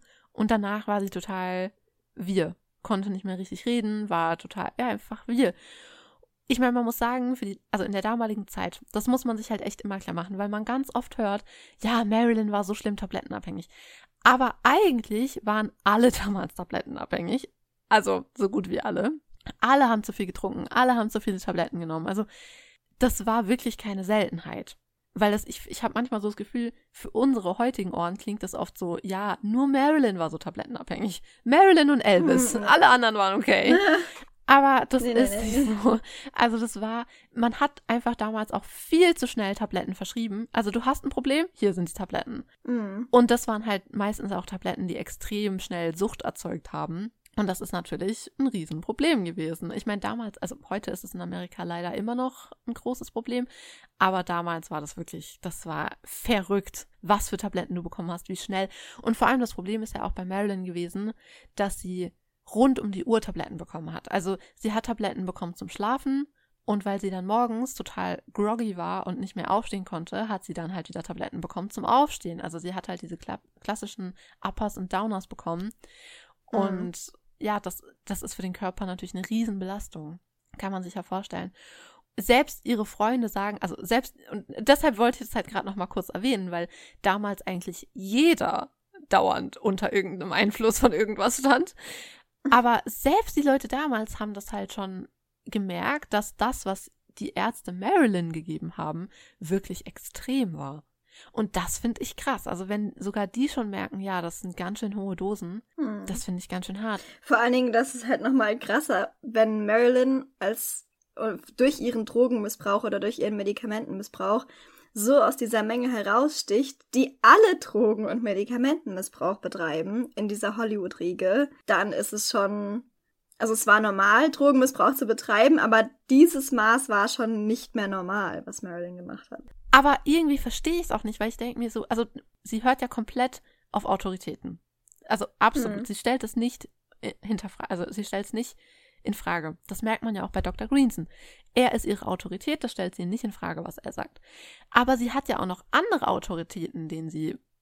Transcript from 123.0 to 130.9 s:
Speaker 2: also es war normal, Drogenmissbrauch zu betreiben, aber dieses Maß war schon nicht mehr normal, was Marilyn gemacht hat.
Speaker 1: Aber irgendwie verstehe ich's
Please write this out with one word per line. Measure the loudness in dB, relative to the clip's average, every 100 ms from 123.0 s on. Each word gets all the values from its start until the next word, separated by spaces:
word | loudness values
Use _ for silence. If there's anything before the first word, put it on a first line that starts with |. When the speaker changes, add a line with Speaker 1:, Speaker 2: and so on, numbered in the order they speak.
| _ _ _ -4
Speaker 2:
also | -2
es | 2 6
war | 6
normal, | 6 4 6 6 6
Drogenmissbrauch | 6 6 8 4 4 2 2
zu | 0
betreiben, | -2 2 6 8 8
aber | 6 4 4 -2 6
dieses | 8 8 6 -2
Maß | 2 4 4 4
war | 2 2
schon | 0 -2 0 0
nicht | -2 -2 -4
mehr | -2
normal, | -2 -2 -2 -2 -6 -10
was | -12
Marilyn | -10 -8 -10 -10
gemacht | -14 -14 -14
hat. | -18 -16 -16 6
Speaker 1:
Aber | 8 8 4 2
irgendwie | 2 4 0
verstehe | -2 -4 -2 -2
ich's | -2